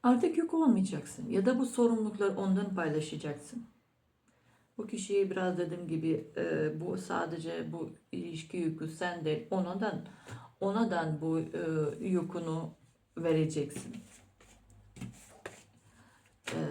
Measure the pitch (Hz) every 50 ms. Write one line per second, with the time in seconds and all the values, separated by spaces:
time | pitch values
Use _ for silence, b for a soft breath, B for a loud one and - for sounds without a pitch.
0 | - 247 254 - 370 330 - 330 330 - - 320 320 262 202 190 190 - 170 143
1 | - - - - - - - 190 190 254 254 240 262 240 - - 240 233 233 220
2 | 214 208 196 202 202 196 190 190 196 190 190 196 202 196 185 180 165 156 147 156
3 | 151 - - 151 - 151 143 - - - - - - - _ _ _ _ _ _
4 | _ _ _ _ _ b b b b b b b b b _ - 208 - - -
5 | 190 - 202 202 196 190 185 185 185 185 185 180 175 160 170 175 175 160 160 160
6 | 160 160 160 - - - - - 170 170 160 147 156 156 156 156 165 185 185 185
7 | 185 - 180 170 170 160 165 160 160 165 170 165 165 156 160 165 160 160 - -
8 | _ _ - 180 170 170 160 156 - - - 180 165 160 160 - 156 156 - -
9 | 180 175 175 175 156 156 151 - - - 190 190 175 175 185 190 220 208 180 -
10 | B B B B B B B B B B B _ - 196 196 220 233 190 180 170
11 | 160 160 156 147 156 160 160 160 165 - - 175 175 160 160 156 151 143 - -
12 | - 190 185 180 160 - - 175 165 165 160 160 165 160 - _ _ _ _ _
13 | _ _ _ 165 165 165 156 156 156 151 - 151 143 - - - - - - -
14 | - - - - - _ _ _ - - - - _ - - - - - - -
15 | - - - - - - - - - - - - - - _ - b b b b
16 | b b b b b b b _ _ - - 160 156 147